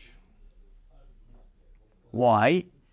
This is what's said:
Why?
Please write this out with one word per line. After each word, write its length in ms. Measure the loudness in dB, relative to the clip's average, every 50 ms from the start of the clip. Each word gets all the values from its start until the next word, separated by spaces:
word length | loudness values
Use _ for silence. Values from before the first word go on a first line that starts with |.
| -20 -20 -20 -20 _ _ _ _ -20 -20 _ -20 -20 _ -20 -20 _ _ -20 -20 -20 -20 -20 -20 -20 -20 -20 -20 -20 -20 _ _ _ _ -20 _ _ _ _ _ _ _
Why? 540 | -6 -2 0 0 2 2 2 0 0 -2 -4 -8 _ _ _ _